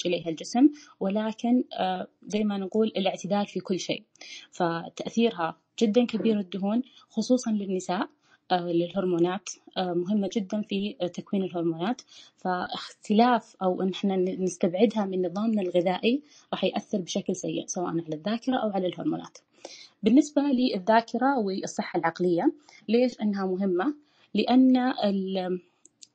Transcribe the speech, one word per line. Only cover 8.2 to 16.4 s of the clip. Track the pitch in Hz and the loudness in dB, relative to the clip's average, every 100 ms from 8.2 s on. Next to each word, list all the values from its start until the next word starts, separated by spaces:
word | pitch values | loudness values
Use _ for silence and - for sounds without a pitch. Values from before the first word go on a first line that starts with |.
| _ _ - | _ _ -2
آه، | 180 175 | -2 2
للهرمونات، | 170 170 196 185 170 175 190 - - - - | 0 0 -2 0 2 2 0 -8 -18 -10 -6
آه، | 180 | -2
مهمة | 175 175 214 190 233 | -2 0 0 0 -2
جدا | 185 214 | -2 -4
في، | 208 196 208 - | -2 -4 -4 -4
آه، | 175 | -6
تكوين | 175 - 202 | -6 -4 -2
الهرمونات. | 185 170 170 160 190 254 - - - _ | -2 -2 -2 -2 -4 -4 -10 -20 -20 _
فاختلاف | 185 180 - - - - - 208 247 226 - - | -4 -4 -4 -8 -12 -14 2 4 6 4 -2 -2
أو | 185 180 | -2 0
إن | 190 | -2
إحنا | 175 196 190 | 0 0 2
ن-، | 180 180 | 0 0
نستبعدها | 185 - 180 180 226 214 196 | -4 0 0 4 2 2 -2
من | 185 180 | -2 -2
نظامنا | 185 226 214 | -2 -2 0
الغذائي | 185 175 180 - 214 277 - - | 0 0 2 0 0 0 -4 -20